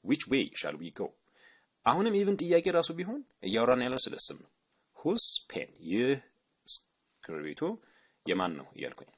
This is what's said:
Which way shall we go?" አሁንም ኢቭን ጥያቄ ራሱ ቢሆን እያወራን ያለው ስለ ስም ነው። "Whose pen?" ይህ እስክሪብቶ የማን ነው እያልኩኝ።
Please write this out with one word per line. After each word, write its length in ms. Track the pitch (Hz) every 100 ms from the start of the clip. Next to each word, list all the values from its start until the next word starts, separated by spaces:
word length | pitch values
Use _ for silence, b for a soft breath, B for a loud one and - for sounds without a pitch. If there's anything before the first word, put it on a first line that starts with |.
| 92
Which 200 | 143 -
way 180 | 131 92
shall 260 | - 76 76
we 120 | 85
go?" 160 | - 92 _ _ b b b b _ 113
አሁንም 280 | 151 226 202
ኢቭን 220 | 202 202
ጥያቄ 280 | 170 170 175
ራሱ 180 | 170 165
ቢሆን 260 | 165 180 277 269 _
እያወራን 400 | - 110 120 127
ያለው 160 | 123 131
ስለ 160 | - -
ስም 200 | - -
ነው። 120 | - _ _ _ _ -
"Whose 300 | 151 226 - - -
pen?" 240 | - - -
ይህ 280 | 82 101 127 135 - _ _ _ -
እስክሪብቶ 960 | - _ _ _ _ - 80 76 - 160 220 b b b b -
የማን 280 | 92 90 76
ነው 120 | 67
እያልኩኝ። 400 | - 67 - -